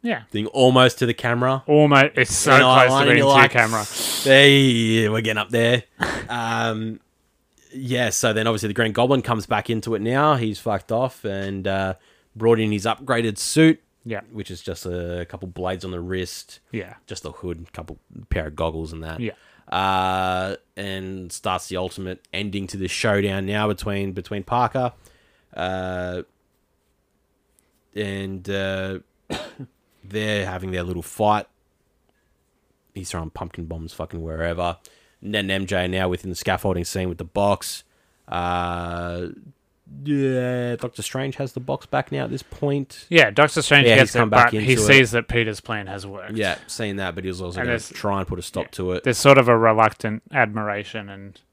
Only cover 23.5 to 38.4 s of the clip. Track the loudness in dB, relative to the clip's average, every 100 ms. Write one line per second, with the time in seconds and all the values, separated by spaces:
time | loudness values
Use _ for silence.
23.5 | -2 -2 -4 -6 -6 -6 -8 -10 -10 -4
24.5 | -2 -2 -2 -4 -6 _ _ _ _ _
25.5 | -8 -6 -4 -6 -6 -8 -8 -12 _ _
26.5 | _ _ _ _ _ _ _ _ _ _
27.5 | _ _ _ _ -8 -6 -6 -8 -10 -6
28.5 | -4 -4 -4 -6 -10 _ _ _ -12 -10
29.5 | -16 -20 _ _ _ -10 -6 -2 -2 -4
30.5 | -6 -6 -6 -4 -8 -10 0 2 2 -2
31.5 | _ _ _ _ _ _ _ _ _ _
32.5 | _ _ _ _ -16 -10 -8 -10 -12 -14
33.5 | -12 -12 -10 -12 -12 -10 -10 -10 -6 -4
34.5 | -2 -4 -6 -18 _ _ _ -6 -4 -2
35.5 | -4 -2 -2 0 0 -2 -2 -6 -6 -4
36.5 | -2 -2 -2 -4 -4 -6 -6 -6 0 0
37.5 | 0 -4 -12 _ _ _ _ -10 -6